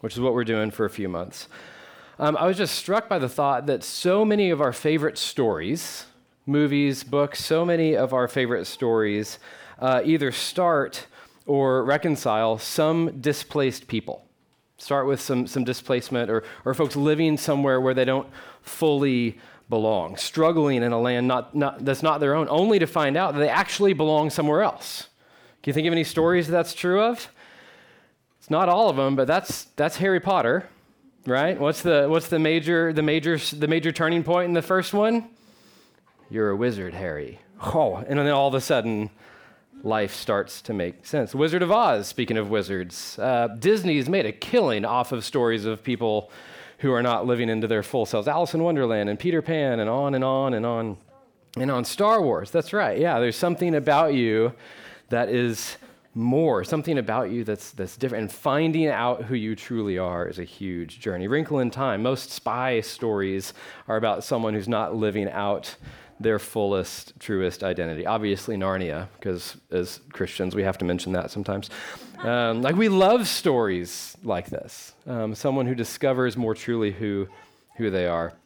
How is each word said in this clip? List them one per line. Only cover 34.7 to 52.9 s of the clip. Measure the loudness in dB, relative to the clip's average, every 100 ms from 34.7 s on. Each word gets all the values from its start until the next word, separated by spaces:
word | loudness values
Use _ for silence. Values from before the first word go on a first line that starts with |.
| 0 2
one? | 2 4 2 -2 -20 _ _ -20 -20 _ _ _ _ -8
"You're | 0 0
a | 2
wizard, | 0 -2 -8
Harry." | -8 -6 -6 -10 -14 _ -10
Oh, | -2 2 2 0 -2
and | 0
then | 4
all | 4 4
of |
a | 2
sudden, | 2 0 2 -2 -4 -10 -20 -20 -20 -20 _ -10
life | -2 0 -2 -4
starts | -2 -2 -2 -8
to | -8
make | -4 -4 -6 -6
sense. | -2 -2 0
Wizard | 0 2
of | 2
Oz, | 4 4 2 -2
speaking | -6 -2 -2
of | 0
wizards, | -2 -2 -4 -6 -10 -14 -4
uh, | 0 2 0 0
Disney's | 2 2 2 0 2
made | 0 0
a |
killing | -4 0 2 2 0 0
off | 0 0
of | -4 -2
stories | 0 2 2 -2
of | -4
people | -4 -2 0 0 -2 -20 -20 -20 -20 -4
who | 0
are | 2
not | 2 2 2
living | 0 0
into | 0 0
their | 0
full | 0 -2 0
selves. | 0 0
Alice | 0 0
in | 0
Wonderland | 0 2 2 0 0
and | -2
Peter | 0 0
Pan | 0 0 0 0
and | 0
on | 0 0 0
and |
on | 0 0 0
and | 0 -2
on | -2 -4 -8 _ -20 _ _ _ -6
and | -2
on. | -2
Star | -4 0 4 4
Wars, | 2 0 0
that's | -2 0
right. | -2 0